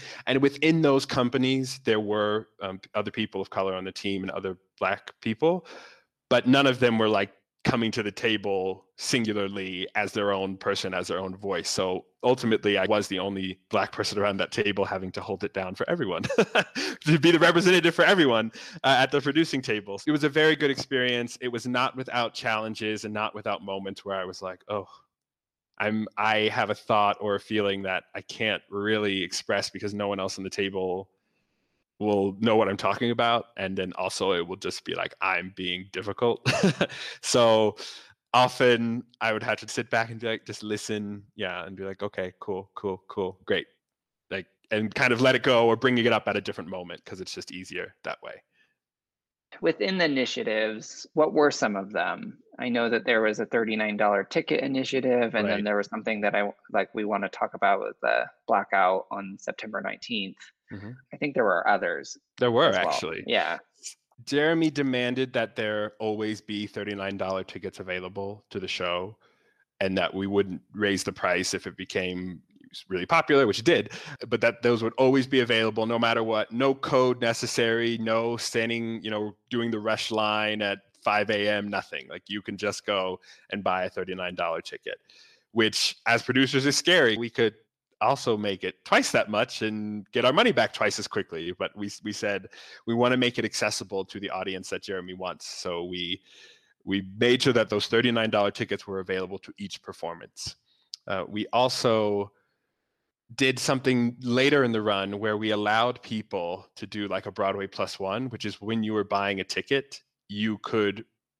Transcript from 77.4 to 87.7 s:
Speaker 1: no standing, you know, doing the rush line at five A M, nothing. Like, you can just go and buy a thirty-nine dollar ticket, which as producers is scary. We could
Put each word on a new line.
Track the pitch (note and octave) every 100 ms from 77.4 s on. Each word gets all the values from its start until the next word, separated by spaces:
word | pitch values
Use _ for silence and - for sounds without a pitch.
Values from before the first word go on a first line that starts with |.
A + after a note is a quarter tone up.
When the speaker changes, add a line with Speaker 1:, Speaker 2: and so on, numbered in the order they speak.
| A#2+ - A2+ A2+ A#2 A#2
Speaker 1:
no | A2+ A2+ A#2 A#2+
standing, | - A#2+ A2+ A#2 A#2 A2+
you | G#2+
know, | G#2+ G#2+ G2 -
doing | A#2+ A#2
the | A2
rush | G#2+ A2 -
line | A2 G#2+ G#2+ G#2+ G#2+
at | G2+ G2 _ _
five | - G#2 G#2
A | G#2 G#2
M, | G#2 G2+
nothing. | G2 - D2 C2
Like, | F2 -
you | G#2
can | G#2 G2+
just | G2+ F#2+
go | - G2+ F#2 F2+ - - -
and | G2+
buy | F#2+ F#2
a | F#2
thirty-nine | - F#2 F#2 F2+
dollar | F2 E2+ E2
ticket, | - - - - _ - - _ _
which | A2 A2 G#2+ - - A2+
as | A#2
producers | - B2+ C3 C3+ C#3
is | C3+
scary. | - F3+ B2 G#2+
We | A#2
could | - A2+ - _